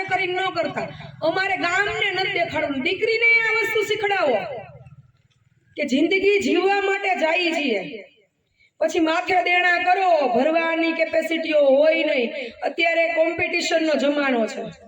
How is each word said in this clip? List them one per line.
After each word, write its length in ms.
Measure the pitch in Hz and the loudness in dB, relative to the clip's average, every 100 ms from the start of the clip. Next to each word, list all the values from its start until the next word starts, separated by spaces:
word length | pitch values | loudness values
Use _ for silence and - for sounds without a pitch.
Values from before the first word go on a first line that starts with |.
કરીને 300 | 381 370 370 | -2 -2 -2
ન 180 | 359 381 349 | -2 -2 -2
કરતા. 320 | 294 220 - - - - | -4 -6 -8 -12 -18 -4
અમારે 340 | 311 370 392 359 | -2 0 0 -2
ગામને 540 | 339 370 415 427 392 | 0 0 0 -2 -2
નથી 240 | 370 381 370 | -2 -2 -2
દેખાડવું, 440 | 339 302 294 269 | -2 -2 -4 -2
દીકરીને 460 | 330 370 440 453 466 466 | -2 -2 0 2 2 2
આ 120 | 453 | 2
વસ્તુ 300 | 440 466 453 | 0 0 -2
શીખડાવો 540 | 403 415 403 392 302 214 180 175 - - - - - _ _ _ _ _ _ - | -2 -2 0 0 2 0 -2 -10 -14 -20 -20 -20 -20 _ _ _ _ _ _ -8
કે 60 | 247 | -2
જિંદગી 520 | 262 330 381 392 403 | 0 2 2 2 2
જીવવા 420 | 240 349 381 403 | 2 2 2 0
માટે 340 | 392 392 392 330 | 0 -2 -2 0
જાય 360 | 311 349 339 | 0 0 0
છીએ. 300 | 320 277 202 160 208 - _ _ _ _ _ _ - | -2 -2 -2 -4 -12 -16 _ _ _ _ _ _ -4
પછી 180 | 320 349 | -2 2
માથે 420 | 320 339 359 359 | 2 0 0 0
દેણા 360 | 349 359 359 349 | 2 2 2 2
કરો, 280 | 359 381 370 320 254 | 2 2 4 2 2
ભરવાની 640 | 233 294 330 330 330 330 | 2 2 2 0 0 0
કેપેસિટીઓ 720 | 320 320 320 320 330 311 302 277 | 0 0 0 -2 -4 0 2 4
હોય 380 | 269 311 320 | 6 4 2
નહીં. 260 | 302 285 233 302 233 - | 0 0 -2 -6 -12 -8
અત્યારે 460 | 294 339 339 330 330 | -6 -2 0 2 0
કોમ્પિટિશનનો 800 | 320 330 339 330 349 320 330 311 | 2 0 0 -4 -4 -2 0 0
જમાનો 520 | 285 285 294 277 240 214 | 0 0 0 0 0 -2
છે, 160 | - - - | -4 -12 -14